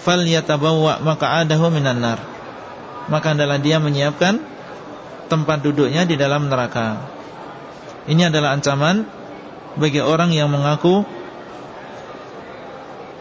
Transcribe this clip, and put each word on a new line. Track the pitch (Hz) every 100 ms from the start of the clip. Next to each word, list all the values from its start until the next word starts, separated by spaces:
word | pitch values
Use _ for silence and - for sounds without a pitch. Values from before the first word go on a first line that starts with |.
"Falyatabawwa' | - 180 170 165 156 151 151 160 156 -
maq'adahu | 151 147 139 151 160 156 170
minan | 156 139 120
nar." | 117 113 - - - - - - - - -
Maka | 151 156
hendaklah | 151 147 143
dia | 143 160
menyiapkan | 151 143 143 143 175 226 311 - - - - - - - -
tempat | 160 156 156 147
duduknya | 147 131 151 180
di | 151
dalam | 139 147 143
neraka. | 131 117 123 113 110 139 - - - - - - - - - -
Ini | 156 175
adalah | 156 147
ancaman | 139 139 139 151 196 220 - - - - - - -
bagi | 151 143
orang | 127 160 175
yang | 160 147
mengaku | 143 143 147 175 190 208 - - - - - - - - - - - - - - - - - - - - -